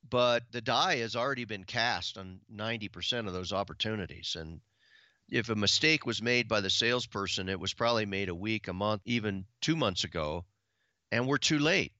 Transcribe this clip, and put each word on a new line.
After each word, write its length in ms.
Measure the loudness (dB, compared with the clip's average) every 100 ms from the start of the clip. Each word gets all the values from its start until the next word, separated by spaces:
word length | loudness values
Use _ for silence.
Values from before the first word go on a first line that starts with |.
| 0
But 360 | 4 4 4 0
the 80 | -6
die 380 | 0 2 4 2
has 180 | 0 0
already 280 | 0 -2
been 200 | -4 -8
cast 520 | -4 2 2 2 -4 -8
on 220 | -12 -12 _
ninety 400 | -6 -4 -4 -6
percent 380 | -6 -2 -2 -2
of 60 |
those 180 | -4 -2
opportunities. 840 | -2 -2 -2 -2 -2 -4 -8 -8 -8
And 220 | -8 -12 _ _ _ -20 _ _ _
if 200 | -2 0
a 80 | 2
mistake 500 | 2 4 4 4 0
was 160 | -2
made 240 | 2 2 2
by 140 | 0
the 100 | 2
salesperson, 800 | 2 2 2 -2 -4 -4 -4 -4
it 100 | -4
was 160 | -4
probably 320 | 0 2 2 0
made 220 | -2 -2
a 60 |
week, 340 | -4 -2 -4 -4
a 40 |
month, 300 | -2 0 0
even 400 | 0 0 0 -4 -8 _
two 140 | -2
months 300 | 2 2 0
ago, 400 | -4 -2 -2 -4 -8 _ _ _ _ _ _
and 160 | -2 0
we're 120 | 0
too 200 | 2 2
late. 340 | 4 2 0 _